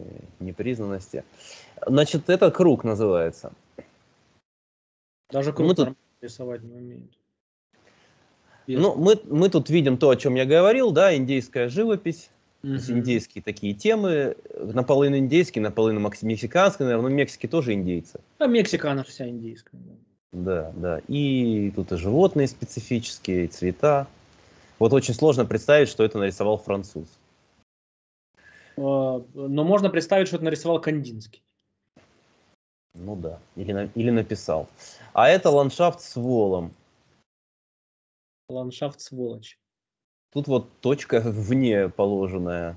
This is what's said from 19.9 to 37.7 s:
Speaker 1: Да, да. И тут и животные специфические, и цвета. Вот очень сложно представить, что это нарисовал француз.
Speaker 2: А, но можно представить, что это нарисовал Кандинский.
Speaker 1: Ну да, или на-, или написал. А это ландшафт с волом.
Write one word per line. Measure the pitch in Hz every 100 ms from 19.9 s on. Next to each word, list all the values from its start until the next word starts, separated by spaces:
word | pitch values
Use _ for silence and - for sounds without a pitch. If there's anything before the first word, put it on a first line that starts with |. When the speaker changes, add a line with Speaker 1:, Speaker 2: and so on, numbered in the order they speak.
| - _ _ _
Speaker 1:
Да, | 90 90 90 80 80
да. | 90 80 -
И | 143 143 131 120 110 101 101
тут | 90
и | 90
животные | 92 131 185 156 135
специфические, | - 107 - 110 120 113 - - 90 85
и |
цвета. | - 90 87 147 143 139 - _ _ _ _ _ -
Вот | 113
очень | 135 131 113
сложно | 156 135 107
представить, | 110 - 147 135
что | - 110
это | 107
нарисовал | 98 95 104 107
француз. | - 98 95 - 80 _ _ _ _ _ _ _ _ _ _ _ _ _ _ - - -
Speaker 2:
А, | 139 135 135 127 127 143
но | 139 143 160
можно | 202 196
представить, | 175 160 196 185
что | 170
это | 165
нарисовал | 151 165 165
Кандинский. | 156 151 123 113 110 - _ _ _ _ _ _ _ _ _ _ _ _ _ _ _ 85
Speaker 1:
Ну | 95 101
да, | 82 82 _ -
или | 98
на-, | 98 101 113
или | 117
написал. | 117 107 107 - 78 71 _ - - -
А | - 127
это | 185 185
ландшафт | 143 139 - 175 175
с | - 123
волом. | 120 120 101 92 85 - _ _ _ _ _ _ _ _ _